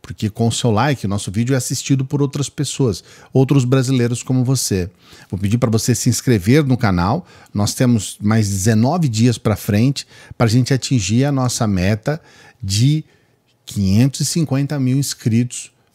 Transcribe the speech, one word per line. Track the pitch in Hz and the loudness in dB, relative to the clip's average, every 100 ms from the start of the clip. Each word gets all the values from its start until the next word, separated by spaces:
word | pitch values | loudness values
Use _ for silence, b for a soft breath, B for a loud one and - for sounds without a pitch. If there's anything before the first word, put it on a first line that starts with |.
porque | - - 107 | -16 -6 -4
com | - 117 | -2 -2
o | |
seu | - 123 | 0 0
like, | 104 143 131 98 | 2 0 -2 -2
o | |
nosso | 101 - | -4 -4
vídeo | 101 120 | -4 -2
é | 135 | -2
assistido | - 135 - 135 | -2 -6 -2 -2
por | 131 139 | 0 -2
outras | 143 143 135 | -2 -4 -6
pessoas, | - 143 - 131 90 - B B | -6 -6 -2 -2 -2 -8 B B
outros | 131 131 147 | 2 4 4
brasileiros | 123 135 127 131 120 123 | 2 2 2 0 0 -2
como | - 131 | -2 -2
você. | 123 131 - 95 87 - B B B | 0 0 0 -2 -4 -10 B B B
Vou | 95 | -4
pedir | 98 117 | -2 0
pra | 123 | 2
você | 110 - | 0 0
se | 117 131 | 0 0
inscrever | 110 - 110 87 143 | 0 2 2 4 2
no | 139 123 | 4 0
canal. | 104 90 90 160 - B B | 2 2 0 -2 -6 B B
Nós | - 104 | -4 -2
temos | - 127 117 - - | 0 2 2 -2 -4
mais | 104 110 101 | 0 0 0
dezenove | 98 107 110 123 175 151 | 0 2 2 2 2 0
dias | 110 120 113 | 2 2 2
pra | 113 | -2
frente | 101 - 104 131 - - B B B | -2 0 2 2 0 -8 B B B
pra | 117 | 2
gente | 123 123 | 2 2
atingir | 131 - 127 92 113 | -2 0 -2 0 0
a | 143 | 0
nossa | 135 123 - 110 | 0 -2 -2 0
meta | 95 95 107 - 156 - B B B | 0 0 0 -2 -6 -10 B B B
de | 98 101 131 156 - b b b _ _ | -2 2 2 0 -4 b b b _ _
quinhentos | - 101 95 104 135 - | -10 -2 2 4 2 0
e | |
cinquenta | 143 175 156 135 139 147 | -4 -2 -2 -2 -2 -2
mil | 127 135 | 0 0
inscritos | 135 - 117 113 123 - - _ _ | -2 -4 0 0 0 -6 -16 _ _